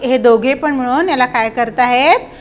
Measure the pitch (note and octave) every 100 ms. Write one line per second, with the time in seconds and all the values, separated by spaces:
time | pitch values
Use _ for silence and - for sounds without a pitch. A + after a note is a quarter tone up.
0 | C4 B3+ A#3 A3+ A#3+ C4+ D4+ C#4 B3 C4
1 | F#4 C#4 B3 B3 A3+ A3 A3+ A3 B3 B3
2 | C#4+ G#4+ - -